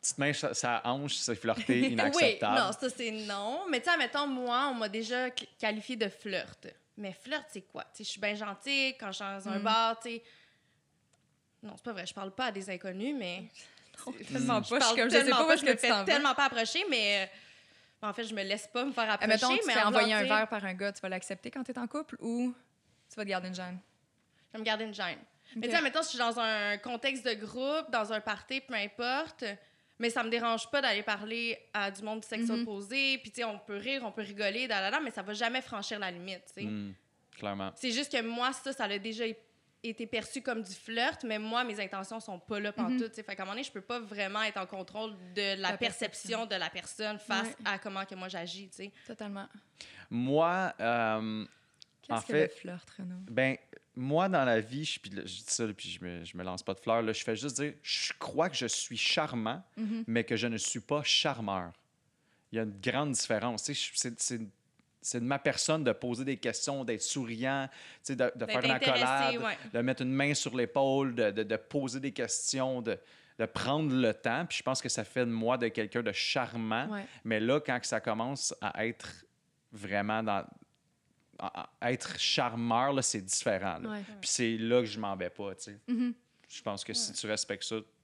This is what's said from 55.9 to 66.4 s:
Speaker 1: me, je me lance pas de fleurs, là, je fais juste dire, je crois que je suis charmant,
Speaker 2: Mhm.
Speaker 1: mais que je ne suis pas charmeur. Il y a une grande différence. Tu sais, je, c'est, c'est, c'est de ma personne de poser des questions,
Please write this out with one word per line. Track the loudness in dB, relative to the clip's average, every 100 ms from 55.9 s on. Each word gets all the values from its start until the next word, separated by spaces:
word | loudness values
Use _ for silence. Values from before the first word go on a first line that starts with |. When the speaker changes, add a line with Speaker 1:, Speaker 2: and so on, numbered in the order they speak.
| -8
Speaker 1:
me, | -8 -8 -10
je | -8
me |
lance | -6 -6
pas | -6
de | -6
fleurs, | 2 4
là, | 4
je | 0
fais | -2 -2
juste | -2 -2
dire, | -4 -6
je | -4 -2 -2 -4
crois | -4 0 2
que | 2
je | -2
suis | -2 -4 -2
charmant, | 0 2 0 0 -2 -4 -8 -8
Speaker 2:
Mhm. | -4 -4 0
Speaker 1:
mais | 0
que | 2 0
je | 0
ne | -2
suis | -4 -6
pas | -2 -2
charmeur. | 2 2 2 0 -2 -2 -4 -10 _ _ _ _ _ _ _
Il | -4
y |
a |
une | -2 -2
grande | -2 0 0
différence. | 0 0 0 0 -2
Tu | -4 -4
sais, | -4
je, | -2
c'est, | -4 -2
c'est, | -4 -2 -6 -12 _ _ _ _
c'est | -4 -2
de | 0
ma | 2
personne | 2 2 2 4
de | 4
poser | 2 0 -2 -2
des |
questions, | -2